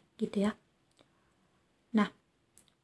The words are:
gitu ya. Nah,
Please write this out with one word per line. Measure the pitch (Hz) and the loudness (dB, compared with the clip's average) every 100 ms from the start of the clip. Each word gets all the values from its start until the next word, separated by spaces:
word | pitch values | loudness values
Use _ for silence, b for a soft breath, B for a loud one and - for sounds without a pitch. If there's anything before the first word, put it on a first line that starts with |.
| - - | -20 -8
gitu | 214 202 | -4 0
ya. | 208 - _ _ _ _ _ _ _ _ _ _ _ _ _ 220 | -2 -2 _ _ _ _ _ _ _ _ _ _ _ _ _ 0
Nah, | 202 - _ _ _ - - _ | 0 -4 _ _ _ -20 -20 _